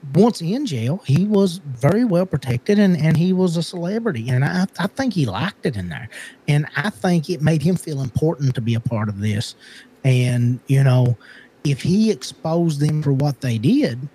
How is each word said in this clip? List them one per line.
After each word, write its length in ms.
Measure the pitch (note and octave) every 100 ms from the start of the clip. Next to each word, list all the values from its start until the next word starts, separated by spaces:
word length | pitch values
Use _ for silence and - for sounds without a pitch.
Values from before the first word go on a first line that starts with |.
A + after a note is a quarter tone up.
| D3
once 280 | C#3 A3+ G3
in 260 | E3 A3+ D4
jail, 340 | C3 A#2 F3+ -
he 180 | C#3+ G3+
was 320 | G#3 G3 E3+ D3
very 400 | B2 C#3 G3+ B3
well 220 | E3+ F#3
protected, 500 | D3 B2+ B2 - G#3
and, 180 | G3+ E3+
and 200 | D#3 D#3
he 160 | F3+
was 240 | F#3 F#3 E3
a 60 |
celebrity. 680 | E3 F#3 E3+ G#3+ A#3 B2+ A#2
And 160 | B2+ C#3
I, 220 | F3+ F#3+ -
I 80 | G3
think 280 | - C4+
he 120 | F#3+ B2+
liked 400 | F#2+ E3 - -
it 100 | G#2+
in 140 | F2+
there. 180 | D#2+ A#2 - - - -
And 200 | D3 D3+ -
I 160 | D3
think 400 | - F#3 F3 D3
it 100 | E3+
made 220 | D3 D#3+
him 120 | D3 F3+
feel 240 | - C#3+
important 520 | C3+ - D#3 - C#3
to 80 | B2
be 140 | A2+ A#2
a 40 |
part 300 | - A2+ G#2+
of 100 | G2
this. 340 | G#2+ G#2 - - - - - _
And, 560 | C3+ B2+ B2 B2 A#2+ B2 _
you 160 | C3+
know, 340 | C#3 B2+ B2 A#2 - - - _
if 180 | D3 C#3
he 300 | - F#3+ A3
exposed 680 | G3 - - D#3+ E3 E3+ C#3+
them 220 | D3 D3+
for 120 | D3
what 280 | C3+ D3 C#3
they 160 | C3 A2+
did 500 | B2 C4 A3+ B2+ C#3